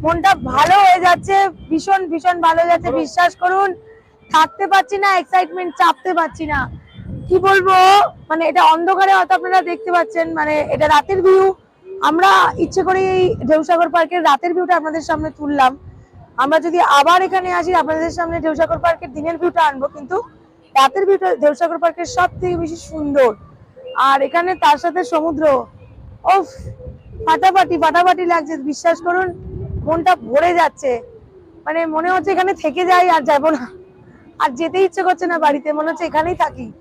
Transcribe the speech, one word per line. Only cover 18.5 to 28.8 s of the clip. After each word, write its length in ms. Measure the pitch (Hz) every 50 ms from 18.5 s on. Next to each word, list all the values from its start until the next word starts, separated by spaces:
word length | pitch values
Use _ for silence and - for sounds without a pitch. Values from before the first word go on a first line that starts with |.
| 311 285 330 311 330 311
পার্কের 360 | - 339 330 330 370 302 247
দিনের 240 | 302 294 330 339 311
ভিউটা 240 | 349 349 - 339
আনবো, 260 | 320 302 277 262 269 285
কিন্তু 340 | - 302 285 240 - - 233 - _ _ _ _ _ _ _ _ _ 262
রাতের 240 | 269 262 262 - 392
ভিউটা 300 | 381 392 370 370 370 349
ঢেউসাগর 420 | 269 262 294 294 - 349 330 339 320
পার্কের 280 | 330 339 320 339 349
সব 240 | - - - 359 349 349 -
থেকে 160 | 370 359 359 339
বেশি 180 | 339 311 330
সুন্দর। 600 | 330 - - 302 320 302 285 285 285 262 233 208 202 - - - _ - _ _ - - - -
আর 260 | - 254 269 269 269
এখানে 340 | 285 277 320 339 339 359 370
তার 220 | - - 302 294 294
সাথে 260 | - 349 294 359 359
সমুদ্র, 600 | - 339 311 311 330 320 269 311 302 269 254 233 - - - - - - - - - - - -
ওফ, 240 | - 370 392 349 - - - - - - - - - - - _ - - - -
ফাটাফাটি, 520 | - 311 320 - 381 359 381 359 370 359 320
ফাটাফাটি 480 | 311 311 302 339 349 370 359 359 370
লাগছে, 320 | 349 349 339 302 285 320 294
বিশ্বাস 440 | 262 294 285 -